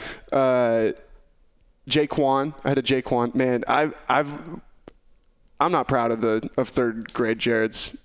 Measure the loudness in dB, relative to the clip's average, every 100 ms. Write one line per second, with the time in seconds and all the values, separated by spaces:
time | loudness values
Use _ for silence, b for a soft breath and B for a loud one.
0 | B B B 2 4 4 2 2 0 -2
1 | -14 -20 _ _ _ _ _ _ -2 0
2 | 0 0 2 2 0 -4 -2 0 2 -2
3 | 0 0 2 2 2 0 2 0 0 -4
4 | 0 0 0 -8 -12 -14 -16 -20 -20 _
5 | _ -20 _ _ _ -2 0 2 2 0
6 | 0 0 0 0 -2 -4 -2 0 0 -2
7 | -10 -4 -2 0 0 0 0 -2 -6 -10